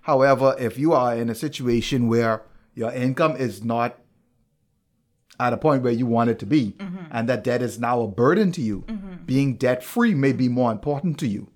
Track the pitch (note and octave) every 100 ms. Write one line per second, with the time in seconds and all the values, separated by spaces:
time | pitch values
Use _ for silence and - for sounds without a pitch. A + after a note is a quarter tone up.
0 | - C#3 C3+ C3 C3+ C3+ A#2+ A2 D3+ D#3
1 | B2 A#2 A#2 A2 D#3 C#3+ B2 A#2 A2+ C3+
2 | A#2+ A#2 A2+ A2 - - _ - A2+ B2+
3 | B2+ C3 D#3+ C3 B2+ G2 A#2 A#2 A#2+ -
4 | _ _ _ _ _ _ _ _ _ _
5 | _ _ _ _ B2 A#2 D#3 C#3 B2 A#2+
6 | B2 A#2 A#2 A2 G2+ D3+ A2 - G2 F3
7 | - A#2 A#2 B2 A#2+ B2 B2 G#2 A#2 B2
8 | A2+ F#2+ B2 F3+ G3+ E3 A2+ G2+ - A3
9 | F#3+ F3 E2+ B2+ C#3 A#2+ B2+ B2 - -
10 | A#3 E3 C#3 A#2 B2+ B2 B2 G#2+ D3 C#3+
11 | F3+ D3 C3+ G2+ -